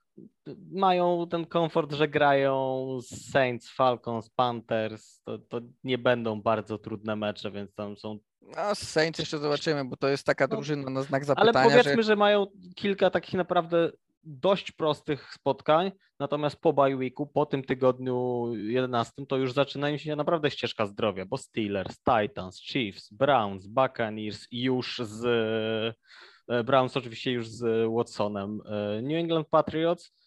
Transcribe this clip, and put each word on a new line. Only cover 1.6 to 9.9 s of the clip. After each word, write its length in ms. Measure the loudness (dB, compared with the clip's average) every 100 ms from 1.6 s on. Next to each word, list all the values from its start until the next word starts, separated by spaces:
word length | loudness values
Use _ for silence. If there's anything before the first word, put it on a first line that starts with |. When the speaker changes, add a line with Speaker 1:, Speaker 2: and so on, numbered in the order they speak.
| 2 0 -2
Speaker 1:
że 160 | 0 0
grają 800 | 4 4 4 2 0 -2 -4 -4 -8
z 300 | -10 -14 -2
Saints, 400 | 2 2 -2 -6
Falcons, 600 | 0 2 2 -4 -6 -4
Panthers. 920 | -2 0 -2 -2 -2 -2 -6 -16 _
To, 140 | -12 -12
to 220 | -10 -10 -10 _
nie 140 | -4 0
będą 440 | 2 2 0 -2
bardzo 360 | 0 0 -2 -8
trudne 380 | -8 -8 -6 -4
mecze, 340 | -4 -6 -10
więc 240 | -10 -12
tam 220 | -12 -12 -10
są 220 | -12 -12 _ _ -14 -6
Speaker 2:
A 180 | -4
z 140 | -4 -2
Saints 300 | 0 0 -2
jeszcze 200 | -6 -4
zobaczymy, 460 | -2 -2 -2 -2
bo 120 | -4